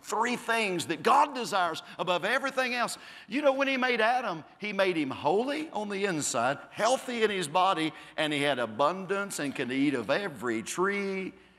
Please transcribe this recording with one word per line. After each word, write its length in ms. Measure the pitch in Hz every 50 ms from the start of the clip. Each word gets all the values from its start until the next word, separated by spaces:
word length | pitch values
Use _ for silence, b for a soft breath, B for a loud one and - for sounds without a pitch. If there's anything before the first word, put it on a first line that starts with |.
| -
three 320 | - 208 214 233 247 240
things 500 | - - 220 226 226 220 190 180 165 117
that 140 | 117 165 160
God 320 | - 233 254 277 302 294 262
desires 480 | 254 226 151 202 190 175 165 160 - B B B
above 260 | B 175 180 180 170 165
everything 520 | 208 254 269 269 269 269 254 254 240 247
else. 240 | 247 226 - - - B B B B B
You 140 | B 208 285
know, 100 | 302 277
when 160 | 262 269 277
he 100 | 269 269
made 220 | 254 254 254 247 -
Adam, 440 | - 233 247 254 240 208 170 156 - B B B
he 140 | 196 208 202
made 220 | 196 190 185 170
him 140 | 160 147 131
holy 640 | - - 120 147 180 208 254 277 285 311 311 320
on 180 | - 208 214 202
the 160 | 202 190 202
inside, 540 | 202 170 147 131 - - 117 117 131 143 - - -
healthy 540 | - 160 208 233 262 262 - 262 240 233 220
in 80 | 208
his 160 | 202 185 170
body, 460 | 139 156 185 180 190 185 160 160 151 B B B B B
and 160 | B 156 151
he 120 | 151 139 143
had 160 | 147 135 123
abundance 800 | 120 110 107 120 143 156 180 190 190 165 196 196 202 196 - -
and 160 | 147 135 -
could 160 | - 131 123
eat 240 | 131 135 139 147 135
of 160 | 123 107 110
every 500 | 143 196 202 185 139 98 117 120 113 113
tree 720 | - - - 170 185 196 202 202 196 196 190 190 185 - - B B B B